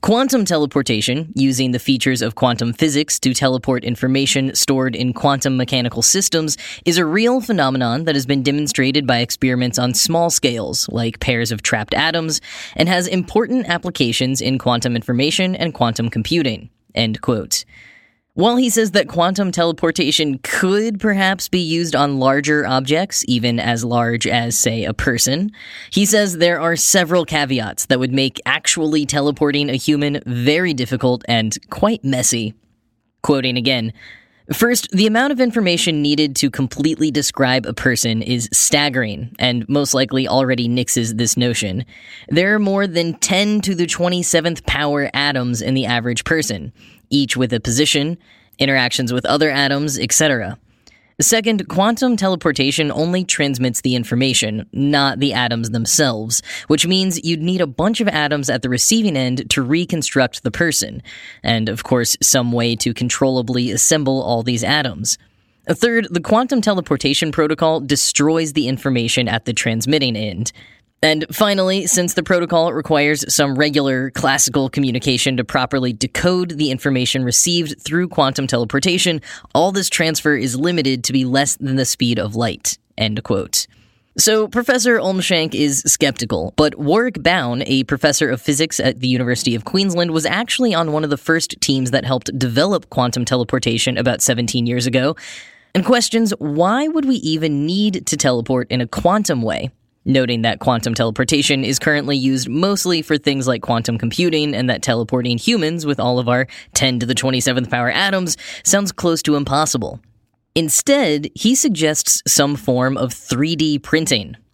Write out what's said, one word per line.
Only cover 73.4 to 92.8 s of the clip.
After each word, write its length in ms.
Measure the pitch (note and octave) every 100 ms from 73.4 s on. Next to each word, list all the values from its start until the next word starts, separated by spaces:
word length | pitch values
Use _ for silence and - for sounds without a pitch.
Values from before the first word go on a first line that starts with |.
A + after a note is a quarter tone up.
| C#3+ C3
regular 520 | D3+ D3 C#3 C3 C3
classical 580 | - C#3 C3+ - C3+ C3
communication 680 | C#3+ C#3 A#2+ C#3 B2 C#3 B2+
to 80 |
properly 480 | A#2 C#3 B2+ C#3 B2+
decode 640 | A2 B2 - F3 F3+ F3+ D3+
the 140 | D3+
information 540 | C3 C#3+ C3 B2 C3+
received 540 | B2+ A#2+ - E3+ D#3 -
through 300 | - D#3+ F3+
quantum 380 | - C3+ C3+ C3+
teleportation, 720 | B2+ A#2 C#3 F3 F3 F3+ D#3 - - -
all 160 | - F3+
this 200 | G3+ F3+
transfer 440 | - D#3+ D3+ D3+
is 220 | C#3+ B2+ A#2+
limited 480 | D#3+ F3 C3+ C3
to 80 | A#2
be 140 | C3+ B2+
less 300 | C3 C#3+ -
than 200 | C3+ C3
the 80 |
speed 340 | B2+ - A#2+ A2+
of 160 | G2
light. 440 | A2 A#2 - - - _ -
End 260 | A2 G#2+
quote. 440 | - G2+ - - - _ _ _ _ -
So 320 | F#3 A3 G#3+
Professor 500 | A#3 A#3+ B3+ A#3 A3+
Olmshank 560 | F3 F#3 F3 F3 D#3+
is 280 | - D3 C3+ -
skeptical, 680 | - D3 - A2 F#2+ E2 -
but 220 | D3+ -
Warwick 440 | C#3+ F#3+ B3 F3+
Bown, 400 | E3 F3+ B2 A#2+ C#3
a 180 | C3+
professor 460 | B2+ C#3 D#3 C#3 C#3+
of 100 | A#2+
physics 400 | - C#3 D#3 -
at 200 | C3 B2
the 80 | B2+
University 460 | B2 B2 B2 C3+
of 120 | A#2 -
Queensland, 440 | F#3 G3 F3 F3
was 140 | D#3+
actually 480 | D3+ F#3 A#3 - B3
on 200 | E3+ E3
one 120 | D3+
of 60 | D#3
the 80 | C#3+
first 360 | - E3 - -
teams 300 | - C3+ B2+
that 160 | B2+ -
helped 320 | B2+ - C3+
develop 500 | B2+ A#2 F3 F#3+